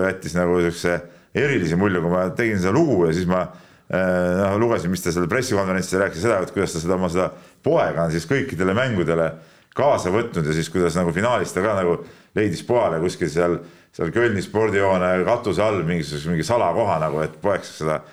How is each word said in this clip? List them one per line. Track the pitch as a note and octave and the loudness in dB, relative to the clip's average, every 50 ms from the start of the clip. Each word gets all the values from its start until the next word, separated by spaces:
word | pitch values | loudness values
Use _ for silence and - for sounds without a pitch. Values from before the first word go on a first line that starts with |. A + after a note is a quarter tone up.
jättis | F#2 F#2+ F#2 - - D#2 D#2 F2+ | 2 0 0 -4 -6 -4 -2 0
nagu | F2 F2 F2 F2+ E2+ | 2 2 2 2 2
siukse | E2+ E2 - - F2 F2 E2+ - - - - - _ - | 0 0 -2 -2 -2 -2 -2 -4 -10 -20 -20 -14 _ -2
erilise | G#2 C3+ D3 C3+ A2 F2+ D#2 E2 | -2 0 0 0 0 0 0 0
mulje, | F2 G2+ G#2 F#2 F2+ | 2 2 2 0 0
kui | D#2+ E2+ F2 | 0 0 0
ma | F2+ F#2 F#2 | 0 0 0
tegin | D2 - A#2+ A2+ G#2+ F#2+ F2 | 0 -2 0 0 0 0 2
seda | F#2+ | 2
lugu | G#2 - E3+ D3+ A#2 F#2 E2+ | 2 2 2 2 4 4 4
ja | D#2+ | 2
siis | D#2+ F2+ F#2 F2 | 2 2 0 0
ma, | F#2 F#2 F2 - - - - - - - _ | 0 0 -2 -4 -8 -16 -20 -20 -20 -20 _
eh, | - - F2+ F#2+ F#2 F2+ F2+ F2+ F2+ F2+ F#2 | -4 -2 0 0 2 2 2 2 2 2 2
noh, | G2+ G2 G2 G#2+ | 2 2 2 2
lugesin, | A#2 A#2+ A#2 F#2 D#2 F2 | 2 2 0 0 -2 -2
mis | F#2 E2+ - | -4 -2 -2
ta | F2 D#2+ | -2 0
seal | F2 F2 D#2+ | 0 0 0
pressikonverentsil | G#2+ C3 B2 - G#2+ G2 G2 F#2 F#2 F#2+ F#2 - F#2 F#2+ | 0 -2 0 0 0 0 0 0 -2 -2 -2 0 0 0
rääkis, | G2 F2+ D#2 E2 F#2 | 0 0 -2 -2 0
seda, | A#2 A2 F#2+ | 0 0 0
et | F2+ - | -2 -2
kuidas | - G2+ F#2+ E2 - | -2 -2 -2 -2 -2
ta | E2 | -4
seda, | D#2 F2 F#2 F2+ | -2 0 0 0
oma | F#2 F2 | 0 0
seda | E2 F#2 F2+ E2 - - - - - _ - | 0 0 0 -2 -4 -8 -20 -20 -14 _ -2
poega | C3+ E3 D#3 G#2+ E2+ D2 D#2 E2+ | 0 2 2 2 0 0 -2 -2
on | E2 | 0
siis | D#2 E2 - - | -2 -2 -2 -2
kõikidele | C#3 C3+ - - E2+ E2 F#2 F#2 F#2+ | -2 -2 -2 -4 -4 -2 0 0 2
mängudele | A#2 C3 C3 A2 F#2 E2+ D#2 E2 E2 E2 D#2 D#2+ - - - - - _ _ | 0 0 0 0 0 0 0 2 0 0 -2 -4 -8 -16 -20 -20 -20 _ _
kaasa | - - B2+ D3 B2+ - - F2+ | -2 0 2 2 2 2 2 0
võtnud | F#2 A2 A#2 - - F2 D#2 | 0 0 0 -2 -2 -2 -2
ja | D2+ D#2 | 0 0
siis | D#2+ D#2+ - | -2 -2 -2
kuidas | - F#2 F2 E2+ D2+ F2+ | 0 0 0 2 2 0
nagu | F2+ E2+ D#2 | 0 0 0
finaalis | F2 G#2 B2 B2 G#2 F2+ - - | 0 0 0 0 0 -2 -2 -2
ta | F#2 F#2 | -2 0
ka | A2 G#2 G2 | 0 0 0
nagu | F#2 F2 E2+ D#2+ - - - - - _ | 2 0 0 -2 -4 -10 -20 -20 -20 _
leidis | - F#2+ G#2+ G2+ E2 D2+ | -2 -2 0 0 -2 -4
pojale | - - A#2+ A#2+ G#2+ F2+ E2 D#2+ | -2 0 2 2 2 2 0 0
kuskil | E2 F2+ - - F2 D#2 | -2 -2 -2 -2 -4 -2
seal, | C#2+ E2+ F2 F2 E2+ E2 - - - - - _ - | 0 2 2 2 0 -2 -4 -10 -20 -20 -20 _ -8
seal | - E2+ E2 | -6 -4 -2
Kölni | D#2 A2 A#2+ A#2 G#2 F#2+ | 0 2 2 2 0 -2
spordihoone | E2+ - - G#2 A2+ G#2+ G2+ G2 G2 G2 F#2+ F#2 F2+ F2+ F#2 F#2 F2+ | -4 -2 0 0 0 2 2 2 2 4 2 2 2 2 2 2 2
katuse | F#2+ A#2+ B2 A#2+ G#2 F2 E2 | 2 0 0 0 -2 0 2
all | G#2 A2 G#2+ F#2 | 2 2 0 0
mingisuguse, | D#2+ D#2+ F2+ E2+ D2+ C#2+ D2 C#2+ D2 E2 | 0 0 -2 -2 -2 -4 -6 -6 -4 -2
mingi | F2 D#2+ D#2 | -2 0 0
salakoha | D#2+ A#2 A#2+ G2+ E2+ E2 G#2 A2+ G2+ F2 D#2+ | 2 2 2 2 2 2 0 0 0 0 0
nagu, | D#2 D#2 C#2+ D#2 | 0 0 0 -2
et | D#2 D#2 - - | -2 -4 -4 -4
poeg | - G2+ F#2+ E2+ | -2 0 0 -2
saaks | - - - - | -4 -8 -10 -4
seda | D#2 D#2 D#2 D2+ - - | -2 -2 -2 -2 -6 -10